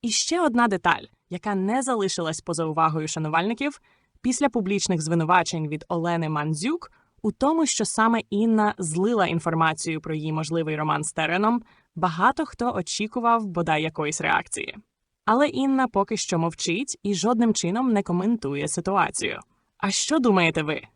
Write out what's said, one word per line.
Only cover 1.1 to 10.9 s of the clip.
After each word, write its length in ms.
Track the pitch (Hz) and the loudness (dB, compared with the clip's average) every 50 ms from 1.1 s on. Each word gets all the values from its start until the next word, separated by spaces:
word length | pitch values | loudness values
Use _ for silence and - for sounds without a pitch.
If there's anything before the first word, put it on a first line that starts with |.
| _ _ _ _ | _ _ _ _
яка 240 | 175 175 - 214 202 | -10 -6 -4 -2 -2
не 280 | 190 185 196 226 254 269 | 0 0 2 0 0 0
залишилась 580 | 262 254 226 196 190 - - 170 160 156 - | 0 0 0 0 -2 -2 -2 -4 -4 -4 -6
поза 240 | - - 170 165 165 | -6 -6 -4 -2 -2
увагою 440 | 160 156 160 160 160 156 160 156 151 | -2 0 2 2 2 2 0 -4 -4
шанувальників, 720 | - 165 156 156 156 160 170 208 233 226 269 294 285 - _ _ _ _ _ _ _ _ | -4 -4 -4 0 0 0 0 0 -2 -2 -4 -4 -4 -6 _ _ _ _ _ _ _ _
після 280 | _ 247 254 - 294 277 | _ -2 0 2 0 0
публічних 540 | - 240 202 185 202 202 - - 190 165 156 | 2 0 0 0 0 0 0 0 0 0 0
звинувачень 680 | 156 170 170 160 156 180 180 170 - - 165 156 151 | 0 0 0 2 4 4 4 4 2 -2 -4 -4 -4
від 160 | 147 151 - _ | -6 -8 -6 _
Олени 400 | 175 170 165 175 170 170 165 156 | -4 -2 0 0 0 0 -2 -2
Мандзюк 640 | 156 151 143 156 156 151 165 247 320 349 - - _ _ _ _ _ _ _ | -2 -2 -2 -2 -2 -2 -2 -2 -2 -4 -6 -12 _ _ _ _ _ _ _
у 100 | 214 196 | -4 -2
тому, 340 | _ 269 277 320 330 320 | _ 0 2 2 2 2
що 180 | - - - 220 | 0 0 -2 -2
саме 360 | - - - 220 226 233 226 214 _ | -2 0 2 2 4 4 2 0 _
Інна 440 | - 202 220 226 226 214 208 208 - - | -2 0 2 4 4 4 2 2 0 -2
злила 480 | 185 160 156 170 190 214 240 220 185 | -6 -4 -2 0 0 2 2 2 2
інформацію 760 | 165 165 170 - 170 165 165 160 156 156 156 - 170 160 156 | 2 0 -2 -2 0 0 2 2 2 0 -2 -4 -4 -4 -4
про 140 | 156 160 160 | -4 -6 -6
її 180 | 156 151 156 156 | -4 -4 -4 -4
можливий 440 | 156 160 151 160 170 160 156 156 | -4 -4 -2 -2 -2 -2 -2 -2
роман 280 | 151 151 151 | -4 -2 -2